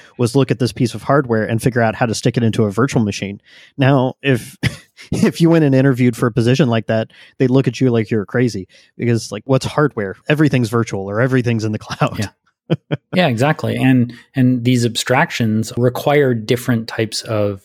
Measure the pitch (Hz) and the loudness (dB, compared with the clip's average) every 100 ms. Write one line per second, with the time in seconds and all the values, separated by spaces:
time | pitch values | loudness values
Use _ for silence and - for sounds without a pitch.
0 | - - 120 139 131 113 117 - 123 110 | -12 -4 0 0 0 0 -2 -2 -4 -4
1 | - 143 127 110 101 113 135 120 113 104 | 0 0 0 -2 -2 -2 0 0 0 0
2 | 123 104 127 123 113 104 107 98 139 131 | -4 -2 -2 0 0 2 0 0 0 0
3 | 104 - 98 101 _ - - - 135 139 | -2 -4 -8 -10 _ -20 -14 0 2 2
4 | 127 - 139 120 - - - - - - | 0 -2 -2 -2 -4 -8 -8 -8 -16 -20
5 | - - 214 - 170 165 147 131 139 123 | -8 0 0 4 4 4 4 4 4 4
6 | 123 113 123 117 117 127 139 113 - 110 | 2 2 0 2 2 2 2 0 0 -2
7 | 110 - - - 131 131 131 113 131 117 | -4 -12 -20 -2 2 2 2 0 2 2
8 | 107 110 95 123 123 101 90 - _ - | 0 -2 -2 0 0 -2 -12 -20 _ -6
9 | 117 117 - 104 - 131 - - 147 - | -2 -2 -4 -10 -2 -2 0 0 0 -2
10 | 98 - - 151 156 131 113 117 110 101 | -8 -6 -2 2 2 2 0 0 -2 -6
11 | 98 104 127 131 117 117 107 107 - - | -4 -2 0 0 0 -2 -2 -6 -8 -6
12 | 135 - 101 - _ _ - 170 _ - | -4 -4 -8 -12 _ _ -6 -6 _ -10
13 | _ 180 170 110 139 156 113 113 131 131 | _ 0 0 2 0 0 -4 0 2 4
14 | 123 - _ - 127 127 117 127 117 110 | 2 -6 _ 0 0 2 2 2 0 -2
15 | - 127 170 - 113 110 107 - 123 123 | 0 0 0 -2 0 0 -2 0 0 0
16 | - 147 135 120 107 123 - 117 113 - | 0 2 2 0 -2 -2 0 -2 -4 -4
17 | 110 - - 110 104 98 | -4 -6 -6 -2 -2 -4